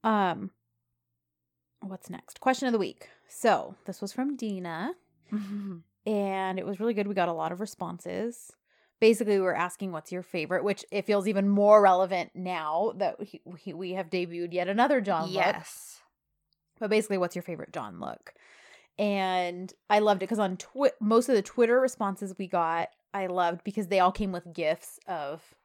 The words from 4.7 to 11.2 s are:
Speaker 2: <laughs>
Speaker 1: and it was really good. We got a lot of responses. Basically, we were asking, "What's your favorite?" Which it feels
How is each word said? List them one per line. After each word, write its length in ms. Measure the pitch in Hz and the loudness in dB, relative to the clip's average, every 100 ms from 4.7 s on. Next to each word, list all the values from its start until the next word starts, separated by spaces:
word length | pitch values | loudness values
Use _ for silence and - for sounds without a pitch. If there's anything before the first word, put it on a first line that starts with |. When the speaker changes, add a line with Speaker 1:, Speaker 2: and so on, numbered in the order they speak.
| 165 226 359 _ _ _ | -6 -8 -8 _ _ _
Speaker 2:
<laughs> 20 | 208 196 202 202 170 _ _ 214 | -8 -6 -10 -10 -12 _ _ -4
Speaker 1:
and 520 | 208 196 190 190 185 | -2 -2 -2 -2 -4
it 80 | 180 | -6
was 140 | 190 | -4
really 140 | 226 | -2
good. 120 | 214 202 | -2 -2
We 80 | |
got 140 | 196 175 | 0 -2
a 40 | |
lot 200 | 165 160 | -2 -4
of 80 | 180 | -6
responses. 920 | 214 - 175 170 180 185 233 240 - _ _ _ _ _ | -10 -8 -10 -10 -8 -6 -6 -8 -20 _ _ _ _ _
Basically, 340 | 220 220 214 196 | 6 6 2 2
we 60 | |
were 100 | 185 - | 2 0
asking, 360 | 175 - 196 | -4 -4 -10
"What's 180 | 165 - | -10 -10
your 120 | 180 | -12
favorite?" 420 | 180 175 151 180 | -8 -6 -2 -2
Which 200 | 196 196 - | 0 -4 -4
it 160 | 202 190 | -6 0
feels 220 | 202 | 0